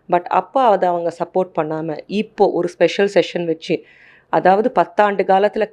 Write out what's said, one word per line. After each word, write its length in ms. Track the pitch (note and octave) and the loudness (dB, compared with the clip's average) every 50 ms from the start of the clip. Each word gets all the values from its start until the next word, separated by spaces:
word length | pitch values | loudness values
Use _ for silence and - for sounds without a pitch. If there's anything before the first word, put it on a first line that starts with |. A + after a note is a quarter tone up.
| _ - | _ -2
But 140 | F3 F3 F3 | -2 -2 -2
அப்ப 400 | - - F#3 F#3 - - C4+ B3+ | 0 -2 -2 -2 -2 -2 0 2
அதை 260 | A3+ G3 F3+ F3+ F3+ | 2 2 2 2 0
அவங்க 220 | F3 E3+ E3+ E3 D#3+ - E3+ | -2 -2 -2 -4 -4 -6 -8
சப்போர்ட் 380 | - - F#3 F#3 F#3 - E3+ | -4 -2 -4 -4 -2 -4 -6
பண்ணாம 380 | D#3 D3+ D#3 D#3 D#3 D#3+ D3+ - - | -4 -4 -4 -6 -6 -6 -8 -10 -10
இப்போ 440 | - F#3 G#3 - - - - G3 E3+ | -6 -6 -6 -6 -4 0 0 2 2
ஒரு 160 | - E3+ E3+ | 2 0 -2
ஸ்பெஷல் 420 | E3+ - - F3+ E3 - - G3+ G3+ - | -4 -2 0 0 0 2 0 0 2 2
செஷன் 320 | F3+ D#3+ - - F3 F3 | 2 0 0 -2 -6 -4
வச்சு, 380 | E3 D#3+ D#3+ - - D#3+ D3+ - _ _ _ - - _ _ _ - | -4 -4 -6 -4 -4 -4 -4 -6 _ _ _ -20 -20 _ _ _ -2
அதாவது 420 | - E3 D#3+ F3+ F#3+ G#3 A3 B3+ | -2 2 4 4 4 4 2 0
பத்தாண்டு 520 | - F#3 E3+ - - - G#3 G3+ G3+ F#3+ F#3 | 0 0 -2 0 0 0 0 0 0 -2 0
காலத்துல 480 | F#3+ F#3+ F#3+ G#3 G#3 - G#3+ G#3 - | 2 2 2 2 0 0 -2 -6 -6